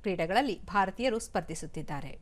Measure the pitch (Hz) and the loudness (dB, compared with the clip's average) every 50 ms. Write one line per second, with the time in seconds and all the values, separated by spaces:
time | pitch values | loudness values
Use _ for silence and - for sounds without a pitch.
0 | - 214 185 170 165 165 190 233 285 262 185 - - - 175 202 190 190 190 - | 0 0 0 0 0 2 4 2 4 2 -2 -4 -6 0 4 4 4 4 2 0
1 | 240 262 220 226 - - - 196 165 - 160 - - 156 - 160 151 - 156 143 | 0 2 2 0 -4 -2 -2 -2 -2 -2 -6 -6 -6 -6 -6 -8 -6 -4 -6 -6
2 | 135 135 - - | -6 -8 -10 -12